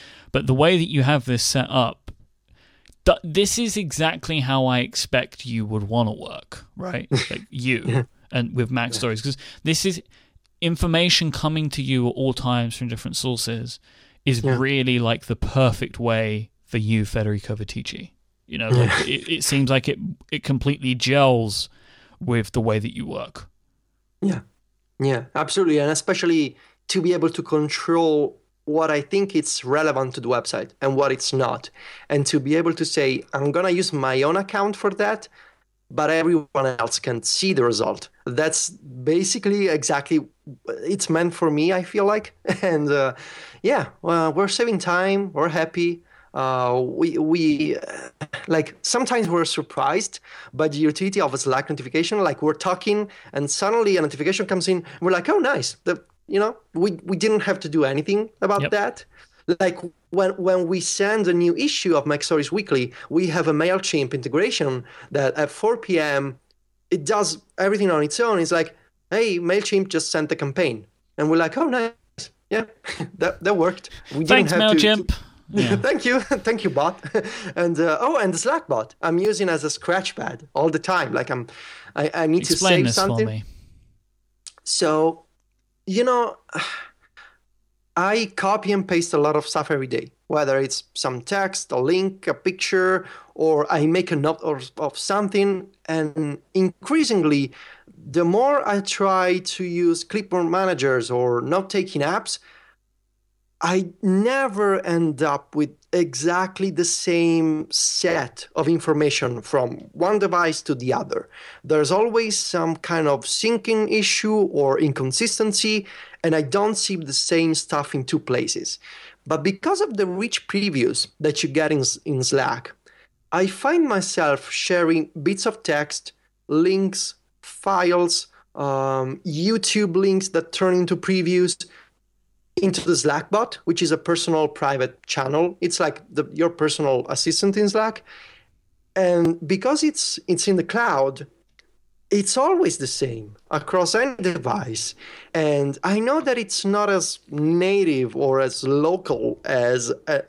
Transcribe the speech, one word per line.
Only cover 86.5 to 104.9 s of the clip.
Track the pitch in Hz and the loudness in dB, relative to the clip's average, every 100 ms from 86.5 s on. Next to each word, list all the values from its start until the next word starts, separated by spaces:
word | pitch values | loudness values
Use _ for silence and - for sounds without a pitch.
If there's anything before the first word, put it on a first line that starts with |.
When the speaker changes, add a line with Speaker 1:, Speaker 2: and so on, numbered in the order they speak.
Speaker 2:
<sighs> | 160 - - - _ _ - - _ _ _ _ _ _ 175 | -8 -8 -10 -14 _ _ -20 -20 _ _ _ _ _ _ -2
I | 190 220 202 - | 0 0 -2 -2
copy | 196 208 202 | 0 0 0
and | 202 190 | -2 2
paste | 170 170 | 0 2
a | 151 | 2
lot | 147 151 | 2 0
of | - | -2
stuff | 156 147 | -4 -2
every | 143 127 | -2 -2
day, | - - _ - | -6 -6 _ -4
whether | 151 139 135 | 0 2 2
it's | 135 - - | 0 -4 -8
some | - 135 123 | -6 -4 -4
text, | - 196 190 - - | -4 -2 -2 -4 -4
a | 127 | -2
link, | 131 185 190 190 160 | 2 2 0 -4 -6
a | |
picture, | - 190 185 - 190 185 185 185 - - | -2 -4 -4 -2 2 2 0 -4 -20 -18
or | - 160 151 143 | -2 2 2 2
I | 160 156 | 2 2
make | 180 180 | 2 0
a | 151 | 0
note | 151 160 | 0 -2
of, | 165 139 127 - | -4 -6 -8 -6
of | 147 - | -6 -6
something. | - 202 196 196 202 185 - _ - | -2 -2 0 2 2 0 -8 _ -6
And | 160 151 151 147 143 _ | -2 -2 -2 -4 -6 _
increasingly, | 190 185 - - 320 285 202 156 143 131 - - - - - - | 0 0 0 -2 0 2 2 4 2 0 -6 -20 -20 -20 -20 -4
the | 165 | 0
more | 170 202 269 285 208 | 4 4 4 2 2
I | 202 | -2
try | 196 - 196 185 180 185 | -2 0 2 4 2 0
to | 185 - | -2 -6
use | 180 175 170 170 | -4 2 2 2
clipboard | - 214 196 180 170 | -2 -6 -2 -2 2
managers | 180 185 147 139 127 113 | 2 0 2 2 2 0
or | 123 123 120 | 0 2 0
note-taking | 127 185 190 202 185 147 | 0 -2 0 -4 -2 -2
apps, | 147 208 - - _ - _ _ _ _ _ _ _ _ _ - | -2 -2 -4 -10 _ -20 _ _ _ _ _ _ _ _ _ -4
I | 170 185 175 - | 0 0 -2 -2
never | 196 190 233 269 262 196 202 190 | 2 4 4 2 0 2 2 2
end | 175 | 2